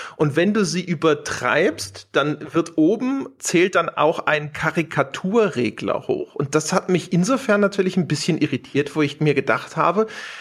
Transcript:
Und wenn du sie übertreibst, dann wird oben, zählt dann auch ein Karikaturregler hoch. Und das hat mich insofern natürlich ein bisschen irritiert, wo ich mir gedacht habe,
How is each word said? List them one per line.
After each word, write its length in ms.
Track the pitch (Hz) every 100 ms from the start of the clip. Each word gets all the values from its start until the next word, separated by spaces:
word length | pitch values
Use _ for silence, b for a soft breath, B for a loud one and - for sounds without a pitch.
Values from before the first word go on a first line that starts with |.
| B B
Und 180 | 151 151
wenn 180 | 180
du 120 | 214 185
sie 180 | 170
übertreibst, 1300 | 170 165 160 147 - - 123 131 196 311 - - -
dann 260 | 151 143 147 151
wird 240 | 160 165 -
oben, 500 | 156 170 254 269 254 -
zählt 380 | - 175 175 180
dann 140 | 165
auch 360 | - 151 160 -
ein 280 | 151 147
Karikaturregler 1500 | - 160 175 156 - 139 - 185 233 202 123 117 - 95 - -
hoch. 280 | - - -
Und 200 | 135 156
das 180 | -
hat 160 | 180 -
mich 240 | 180 -
insofern 480 | 170 185 262 - 208
natürlich 360 | 202 202 185 190
ein 100 | 147
bisschen 300 | 147 - 160
irritiert, 580 | 147 131 - 135 143 156
wo 60 |
ich 200 | 143 147
mir 120 | 151
gedacht 440 | 139 - 113 - -
habe, 300 | 156 180 220 B B B